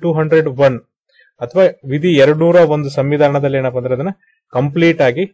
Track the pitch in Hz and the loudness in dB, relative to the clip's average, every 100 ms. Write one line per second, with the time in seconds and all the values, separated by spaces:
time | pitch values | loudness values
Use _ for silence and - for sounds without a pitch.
0 | 170 156 156 160 151 127 139 120 _ _ | -4 -2 0 0 0 0 0 0 _ _
1 | _ _ _ - 120 185 185 - 135 147 | _ _ _ -14 -6 2 0 0 -8 -4
2 | 180 147 139 156 170 175 160 151 139 143 | 0 2 2 2 2 4 2 0 -4 -4
3 | 139 147 147 143 139 135 131 123 127 127 | -2 0 0 0 -2 -2 -4 -4 -2 -2
4 | 175 196 _ _ _ 123 143 151 165 165 | -4 -10 _ _ _ -4 -2 0 0 2
5 | 131 131 196 | 0 0 -6